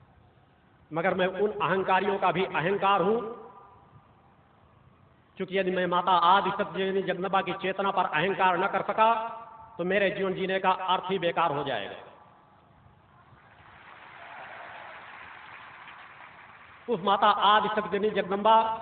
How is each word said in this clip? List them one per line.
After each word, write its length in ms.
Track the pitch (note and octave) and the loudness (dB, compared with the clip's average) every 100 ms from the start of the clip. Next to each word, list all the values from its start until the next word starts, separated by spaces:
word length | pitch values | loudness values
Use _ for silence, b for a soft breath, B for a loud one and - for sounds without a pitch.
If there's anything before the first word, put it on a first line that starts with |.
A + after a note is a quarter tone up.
| - _ _ _ _ _ _ _ _ | -20 _ _ _ _ _ _ _ _
मगर 200 | D3+ F3+ | -2 0
मैं 140 | F3+ F#3 | 2 0
उन 240 | F#3 G#3+ | 0 -2
अहंकारियों 680 | G#3 D#3 F#3+ F#3+ F#3 G3+ G3 | 0 0 0 2 2 2 0
का 120 | F#3 | 0
भी 140 | E3 F#3+ | 2 0
अहंकार 560 | F3 E3 G3+ G3 G3+ | 0 0 0 2 2
हूं 500 | F3 A3+ A3 - - - - - - - _ _ _ _ _ _ _ _ _ _ _ _ _ - | 2 0 -2 -12 -18 -20 -20 -20 -20 -20 _ _ _ _ _ _ _ _ _ _ _ _ _ -12
क्योंकि 180 | F#3 F#3+ | -4 -2
यदि 120 | F#3 | 0
मैं 160 | F#3 F3+ | 0 0
माता 240 | F3+ F#3 | 0 4
आदि 380 | F3+ E3+ G3 F#3+ | 4 6 6 4
शक्ति 520 | G3+ G3+ F3 F#3+ F#3+ | -2 -4 -2 -2 -2
जगदम्बा 400 | F3 E3+ F#3+ F#3+ | -2 -4 0 0
की 120 | F3+ | -2
चेतना 380 | F#3 F#3 F#3 G3 | -4 -4 -2 -2
पर 140 | F#3 F3+ | 0 0
अहंकार 520 | D3+ F#3+ F#3+ F#3 F3 | 0 0 2 2 2
न 100 | G3 | 0
कर 140 | G3 | -2
सका, 320 | - G3+ A3 A3+ A3+ A3+ - - - - | -2 2 4 2 -4 -12 -16 -20 -18 -6
तो 60 | |
मेरे 260 | F3 G3 G3 | 0 2 0
जीवन 240 | F#3+ F#3+ | 0 -4
जीने 260 | F3 F#3 F#3+ | -2 -2 0
का 120 | F#3+ | 0
अर्थ 320 | F#3 F#3 F#3 F#3 | 0 0 -2 0
ही 80 | F#3+ | -2
बेकार 320 | E3+ E3+ E3 | 0 2 0
हो 120 | C#3+ | 0
जाएगा। 320 | C#3 A#2 G2 F#2 - - - - _ _ _ _ - _ _ - - - - - - - - - - - - - - - - - - - - - - - - - - - - F#4 F4+ - - - - - - - - | -2 -4 -6 -12 -18 -20 -20 -20 _ _ _ _ -20 _ _ -20 -20 -20 -20 -20 -20 -20 -20 -20 -20 -20 -18 -16 -16 -16 -16 -16 -18 -18 -18 -18 -18 -20 -20 -20 -20 -20 -20 -20 -20 -20 -20 -20 -20 -20 -20 -16 -4
उस 60 | G#3+ | -2
माता 240 | G3 G3+ G#3+ | 0 4 4
आदि 420 | - F#3+ G#3+ G#3 | 4 6 6 4
शक्ति 300 | G#3+ G3+ G3 | -2 -2 -2
जगदम्बा, 560 | G#3+ G3 F3+ G3 G#3 A3+ A3+ A3+ | 0 -2 -2 0 4 6 4 -4